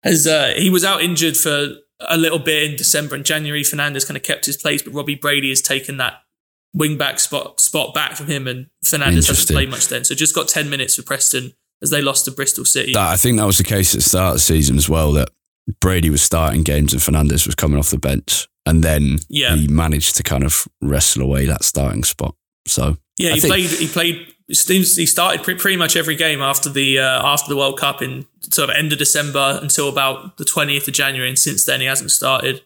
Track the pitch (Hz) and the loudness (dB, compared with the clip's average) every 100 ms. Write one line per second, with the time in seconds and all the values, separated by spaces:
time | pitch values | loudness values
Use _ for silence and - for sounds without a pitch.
0 | - 160 151 156 135 - 185 180 190 190 | 2 2 2 2 2 2 2 2 2 0
1 | 170 165 165 156 160 147 143 - _ _ | 0 0 0 0 0 0 -2 -8 _ _
2 | - 165 160 160 135 156 151 139 - 151 | -2 0 2 0 0 0 0 -2 0 0
3 | 147 139 139 156 151 147 135 147 147 135 | -2 -6 -2 -2 -4 -4 -4 -2 -4 -2
4 | - 139 - 147 - 139 156 147 - 143 | -6 -6 -6 -4 -4 -4 -2 -4 -4 -8
5 | 147 143 147 143 135 131 - 135 135 139 | -6 -4 0 0 0 -2 0 -4 -4 -4
6 | 123 - _ _ _ _ _ - 156 147 | -6 -6 _ _ _ _ _ -2 -2 0
7 | 139 - - 139 - - - 156 - 151 | -2 -2 -4 -4 -6 -2 0 0 -2 -2
8 | 139 - 147 143 131 127 131 _ - 156 | -4 -6 -6 -4 -4 -8 -12 _ -2 2
9 | 139 85 76 - - 76 - - - 123 | 4 4 4 2 2 0 0 -2 -2 0
10 | 123 139 156 - - 170 151 139 131 - | -2 0 0 0 -2 -2 -2 -4 -2 -4
11 | 123 135 - 131 127 _ _ _ 143 147 | -2 -2 0 0 -6 _ _ _ -2 0
12 | 139 131 - 131 135 - 120 135 127 123 | 0 0 -4 -4 -4 -2 0 0 0 0
13 | 90 90 123 113 107 92 90 101 92 - | 2 2 2 4 4 2 2 2 2 2
14 | - 92 92 60 - 80 71 65 73 80 | 2 2 2 2 2 4 4 2 2 2
15 | 76 73 65 _ _ _ - - 92 92 | 2 2 0 _ _ _ -12 -2 0 2
16 | 82 73 - 82 78 76 73 73 73 65 | 2 2 2 2 2 2 2 2 2 0
17 | - 78 76 67 - - 78 71 71 71 | 0 2 2 2 0 0 2 2 2 0
18 | 69 69 - - - _ - 80 80 76 | 0 -2 -2 -4 -4 _ 2 4 4 4
19 | 71 73 - 143 127 78 73 76 80 73 | 2 0 -2 -2 2 2 4 2 2 0
20 | - - - 67 69 - - _ 69 69 | 0 -2 -2 0 0 0 -4 _ -2 2
21 | - - 65 67 67 71 - 76 69 50 | 2 0 0 0 0 0 0 0 -2 0
22 | - - - - _ _ - - 69 78 | -4 -4 -6 -8 _ _ -6 -2 0 -2
23 | _ - 175 151 151 190 180 160 156 175 | _ -4 0 2 2 2 0 -2 -2 0
24 | 170 170 - _ _ - - 185 180 - | -2 -4 -12 _ _ -2 2 2 2 2
25 | 165 - 180 - - 185 196 185 165 170 | 2 2 0 0 -4 -2 -2 0 0 0
26 | 160 156 160 147 139 139 147 139 135 135 | 0 0 0 0 0 -2 -2 0 2 2
27 | 131 131 - 143 151 143 135 139 143 135 | 2 2 0 0 -2 -2 -2 0 -4 -4
28 | 127 131 139 _ - - 143 143 151 151 | -8 -8 -14 _ -4 -2 0 0 0 0
29 | 147 151 147 139 139 139 147 - 143 135 | 0 0 0 0 0 -2 -2 0 0 0
30 | 135 131 185 - 139 - 147 139 139 135 | -2 -2 -12 -6 -4 -2 0 0 -2 -2
31 | 139 131 127 131 - 139 - 135 131 131 | -2 0 -2 0 0 0 0 0 0 -2
32 | - - 131 131 131 131 | 0 0 2 0 0 -4